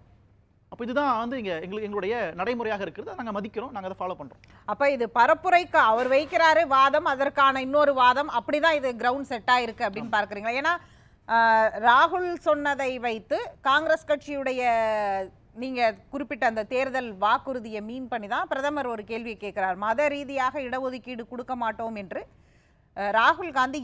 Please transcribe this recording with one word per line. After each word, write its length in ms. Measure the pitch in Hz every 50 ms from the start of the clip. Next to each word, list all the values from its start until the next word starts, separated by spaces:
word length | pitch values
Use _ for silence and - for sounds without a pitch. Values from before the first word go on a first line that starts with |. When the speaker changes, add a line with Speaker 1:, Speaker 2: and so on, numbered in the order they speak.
| _ _ _ _ _ _ _ _ _ _ _ _ _ _
Speaker 1:
அப்ப 120 | - - 240
இதுதான் 280 | 233 247 285 294 277 240
வந்து 200 | 220 233 240 269
இங்க 160 | 262 214 190 170 156
எங்களுக்கு, 280 | 180 180 190 214 214
எங்களுடைய 280 | 202 202 208 180 196 233 240 208 165 160
நடைமுறையாக 460 | 175 185 233 254 233 233 220 214 196
இருக்கிறது. 300 | 196 165 - - 226 453
அதை 80 | 392 330
நாங்க 160 | 240 226 202
மதிக்கிறோம், 360 | 208 196 220 - 220 240 269
நாங்க 180 | 254 202 185 190
அதை 100 | 190 -
ஃபாலோ 180 | 185 185 180
பண்றோம். 240 | 151 143 123 - _ _ - - - _
Speaker 2:
அப்ப 240 | - 208 - 285 277
இது 160 | 285 240 233 233 -
பரப்புரைக்கு 640 | 240 240 277 320 320 349 370 359 349 359 - - 311 254
அவர் 260 | 220 220 233 254 254
வைக்கிறாரு 540 | 269 277 311 269 370 330 330 320 311 311 339
வாதம், 380 | 269 269 262 269 277 269 311 349
அதற்கான 560 | 320 277 254 277 285 277 285 277 269 262 262
இன்னொரு 320 | 262 262 277 294 294 285 277
வாதம், 380 | 254 247 247 247 269 294 302
அப்படிதான் 480 | - 240 - - 294 302 302 330 311 294
இது 120 | 262 254 240
கிரவுண்ட் 380 | 214 240 247 254 277 269 -
செட் 220 | 262 220 190 254 247
ஆயிருக்கு 340 | 247 240 226 214 - 240
அப்படின்னு 240 | 202 196 226 226 220
Speaker 1:
ஆமா. 60 | 220
Speaker 2:
பார்க்கறீங்களா? 420 | 208 202 202 208 202 208 226 240 269
ஏன்னா, 140 | 285 320 349 339 - - _ _ _ _ _ _ _
ஆ, 80 | - 226 233 226 226 220 220 220 220 - 208
ராகுல் 520 | 220 240 240 269 320 320 349 359 359 349 349
சொன்னதை 640 | - - 339 302 294 294 285 285 262 269 254 254 247
வைத்து 380 | 233 240 220 220 - - 285 381 494 - - -
காங்கிரஸ் 460 | - 269 277 302 320 311 320 320 -
கட்சியுடைய, 540 | - 302 285 - 285 294 277 269 262 262 247 247 240 233 226 226 220 220 214 208 202 196 190 190 190 - _ _ _ -
நீங்க 280 | 220 254 262 262 247 240 220 208 190 _ _
குறிப்பிட்ட 340 | - 277 285 - 294 220 269
அந்த 180 | 240 226 220 208
தேர்தல் 440 | 208 262 247 262 269 247 262 247 226 202
வாக்குறுதியை 640 | 185 190 214 240 277 - 269 262 254 214 226 220 208
மீன் 260 | 208 220 240 262 262
பண்ணி 200 | 233 254 226 202
தான் 200 | 190 240 294 381
பிரதமர் 400 | - 302 269 269 285 294 294 262
ஒரு 160 | 247 233 214 214
கேள்வி 300 | 196 226 226 226 240 220
கேட்கிறார். 420 | - 208 202 190 214 190 190 180
"மத 300 | 190 208 214 226 247 294
ரீதியாக 540 | 294 285 285 285 262 277 269 254 262 254 294
இடஒதுக்கீடு 600 | 269 240 247 262 269 254 254 247 - 254 254 233 226
கொடுக்க 280 | - 254 240 247 - 254
மாட்டோம்" 400 | 247 233 220 214 - 226 226 226
என்று, 260 | 208 196 170 - 311 - - _ _ _ _ _ _ _ _ _ _ _ _ -
அ, 140 | 180 202 202
ராகுல் 400 | 202 220 233 285 330 349 349 330
காந்தி 280 | - 269 254 269 269 302